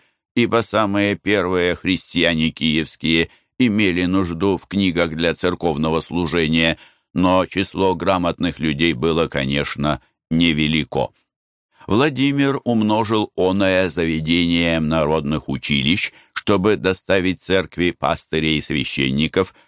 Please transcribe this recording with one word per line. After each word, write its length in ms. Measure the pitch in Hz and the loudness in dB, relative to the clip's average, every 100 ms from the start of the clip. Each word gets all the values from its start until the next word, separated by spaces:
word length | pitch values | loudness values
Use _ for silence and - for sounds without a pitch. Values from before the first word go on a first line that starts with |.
| _ _ _ | _ _ _
ибо 280 | - 120 117 | -2 0 0
самые 540 | 113 107 104 101 101 98 | 0 -2 0 0 0 -2
первые 600 | 95 104 90 90 87 82 | 0 0 0 0 0 0
христиане 760 | 92 90 - 90 82 80 80 | 0 -2 -2 0 2 2 0
киевские 800 | - 78 76 76 - 78 80 82 - _ _ | 0 0 0 -2 -4 0 2 0 -4 _ _
имели 480 | 127 104 101 87 90 | 0 2 2 0 0
нужду 500 | 95 87 85 98 90 | 0 -2 -2 -2 -2
в 100 | - | -2
книгах 480 | 98 98 85 85 | 0 0 0 -2
для 200 | 80 85 | 0 -2
церковного 680 | 80 90 90 85 73 80 80 | 0 -2 -2 -2 0 0 -2
служения, 760 | - 82 85 85 80 80 82 78 - _ _ | -2 -4 -2 0 0 2 2 0 -8 _ _
но 320 | - 90 92 90 | -2 2 2 0
число 480 | - 95 85 95 | -4 -6 -2 0
грамотных 640 | 85 87 92 85 82 87 76 | 0 0 0 -2 -2 -4 -2
людей 340 | 78 71 82 | -4 0 0
было, 360 | 65 82 80 78 | 0 0 0 -2
конечно, 720 | 73 67 71 71 - 73 73 - _ _ | -2 -2 -2 -4 -4 -4 -4 -8 _ _
невелико. 800 | 80 85 76 76 78 69 69 58 - _ _ _ _ _ _ - | 2 2 2 0 0 -2 -4 -4 -8 _ _ _ _ _ _ -2
Владимир 720 | 117 151 131 139 139 139 131 | 2 2 0 0 2 0 0
умножил 680 | - 117 107 107 107 110 104 - | 0 0 2 0 0 0 -2 0
оное 520 | 92 98 95 92 92 | 0 2 2 2 0
заведением 1000 | 80 82 80 78 85 85 85 85 82 78 | 0 -2 -2 0 2 2 2 2 0 0
народных 600 | 80 76 80 71 73 - | 0 2 0 -2 -4 -4
училищ, 640 | 69 - 71 65 95 - - _ | -6 -2 0 0 0 -2 -10 _
чтобы 440 | - - 101 98 98 | -8 0 2 2 2
доставить 640 | 90 92 - 95 92 87 | 0 -2 0 0 0 -2
церкви 480 | - 95 78 - 87 | 0 0 0 0 -2
пастырей 680 | - 69 82 - 80 78 78 | 0 -2 -2 -4 -2 0 0
и 20 | |
священников, 920 | - 73 64 - 65 69 78 95 95 - | -2 -4 -4 -2 -2 0 0 0 -2 -6